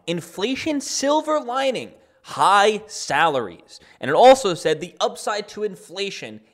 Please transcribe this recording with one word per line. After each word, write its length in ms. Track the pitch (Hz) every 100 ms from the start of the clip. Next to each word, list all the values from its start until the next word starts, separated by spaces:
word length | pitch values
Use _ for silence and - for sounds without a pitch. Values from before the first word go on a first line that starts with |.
| -
"Inflation 720 | 170 - - 214 262 320 285
Silver 600 | - - 285 302 302 302
Lining, 500 | 240 254 269 214 107 - _ _
High 600 | - - 156 202 208 214 -
Salaries." 920 | - - 143 160 139 104 85 _ - _ _
And 100 | 123
it 60 | 160
also 380 | 240 269 196
said 260 | 165 165 156
the 160 | 175 -
upside 480 | 220 - - 208 208
to 160 | - 214
inflation 720 | 185 - 175 202 - 123 107 _